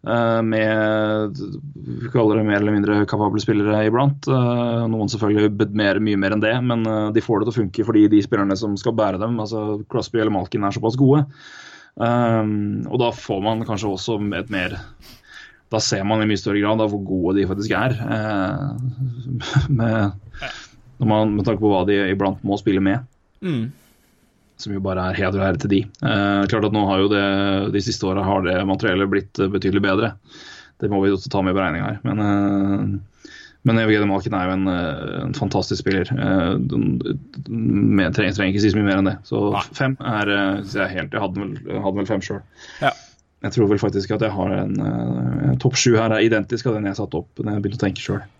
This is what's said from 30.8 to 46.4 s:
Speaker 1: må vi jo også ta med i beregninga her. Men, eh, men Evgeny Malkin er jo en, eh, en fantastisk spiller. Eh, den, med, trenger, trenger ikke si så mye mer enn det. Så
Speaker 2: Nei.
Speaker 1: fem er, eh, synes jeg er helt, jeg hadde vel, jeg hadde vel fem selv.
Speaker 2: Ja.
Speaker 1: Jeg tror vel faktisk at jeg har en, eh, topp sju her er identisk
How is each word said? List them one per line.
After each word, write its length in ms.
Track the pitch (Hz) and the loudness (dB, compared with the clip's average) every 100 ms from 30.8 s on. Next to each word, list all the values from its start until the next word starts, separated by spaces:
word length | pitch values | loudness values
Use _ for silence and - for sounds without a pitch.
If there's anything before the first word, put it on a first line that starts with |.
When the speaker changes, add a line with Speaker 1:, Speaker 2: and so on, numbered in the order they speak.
| 101 | -2
Speaker 1:
må 120 | 101 | 2
vi 60 | 98 | 2
jo 60 | 95 | 2
også 120 | - | 0
ta 120 | 101 | 0
med 120 | 92 | 2
i 40 | 95 | 2
beregninga 260 | 92 80 98 | 0 -2 -4
her. 140 | 107 | -4
Men, 180 | 120 104 | -4 0
eh, 1080 | 104 101 101 101 98 101 101 98 - _ - - - _ 123 | 0 2 2 0 0 0 -2 -4 -10 _ -20 -20 -20 _ 2
men 160 | 113 | 2
Evgeny 240 | 110 104 104 | 4 4 2
Malkin 240 | 95 95 | 0 -2
er 140 | 98 92 | -2 0
jo 80 | 95 | 0
en, 120 | 95 | 0
eh, 540 | 90 85 69 - - 87 | 0 -2 -4 -6 -6 -6
en 80 | - | -4
fantastisk 460 | 101 98 92 90 | 0 0 -2 -4
spiller. 260 | - 95 90 | 0 0 0
Eh, 460 | - 104 95 87 - | -2 0 2 0 0
den, 300 | 64 58 - - - 139 - 131 - | 0 0 0 -2 -4 -6 -8 -14 -8
med, 680 | 113 113 104 107 101 85 - | -4 0 2 4 4 2 2
trenger, 180 | 107 | 0
trenger 220 | 98 95 101 | 0 0 4
ikke 60 | 104 | 2
si 60 | |
så 60 | 98 | 4
mye 80 | 101 | 2
mer 80 | 98 | 2
enn 120 | 98 | 2
det. 60 | 92 - | -2 -4
Så 140 | 113 101 | -2 0
Speaker 2:
Nei. 80 | 98 - - | -2 -4 -4
Speaker 1:
fem 160 | 135 135 | -2 -2
er, 320 | 107 107 101 | -4 -2 0
eh, 220 | 101 98 98 | 2 2 -2
synes 100 | 98 | -4
jeg 120 | 113 92 | -2 -2
er 80 | 95 | -2
helt, 160 | 78 | -4
jeg 80 | 107 | -4
hadde 220 | 101 95 | -4 -4
vel, 100 | 98 - - | -6 -8 -8
jeg 160 | 101 | -4
hadde 120 | 101 95 | -2 -2
vel 80 | 98 | -2
fem 120 | 101 | -4
selv. 200 | - 98 - - - - | -4 -10 -10 -20 -20 -2
Speaker 2:
Ja. 100 | 143 - - _ _ _ | -2 -2 -18 _ _ _
Speaker 1:
Jeg 100 | 104 | -4
tror 160 | 123 101 | 2 4
vel 80 | 104 | 4
faktisk 380 | 104 98 95 104 | 2 -2 -2 -2
at 100 | 110 | -2
jeg 80 | |
har 220 | 101 92 98 | 0 -2 -2
en, 160 | 101 101 | -2 -2
eh, 720 | 104 117 120 123 123 123 135 127 | -2 -2 -2 -2 -2 0 0 2
topp 160 | 127 123 | 0 2
sju 160 | 127 110 | 4 4
her 80 | 113 110 | 4 2
er 80 | 110 | 4
identisk 400 | 110 | 2